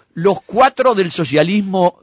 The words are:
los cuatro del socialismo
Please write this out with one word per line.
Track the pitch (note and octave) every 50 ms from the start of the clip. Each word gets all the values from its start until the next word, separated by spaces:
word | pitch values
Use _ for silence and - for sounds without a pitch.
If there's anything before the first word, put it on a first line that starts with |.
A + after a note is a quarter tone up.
| _ _ -
los | E3 E3 G3 F#3 - _
cuatro | - F#3+ A3 B3+ C4+ C4 - B3+ C4 A#3
del | G3 F#3+ E3+ -
socialismo | - E3 A#2+ C3+ D3+ D#3 E3+ G3+ G#3+ G3+ G3 F#3 F#3 F3+ F3 - _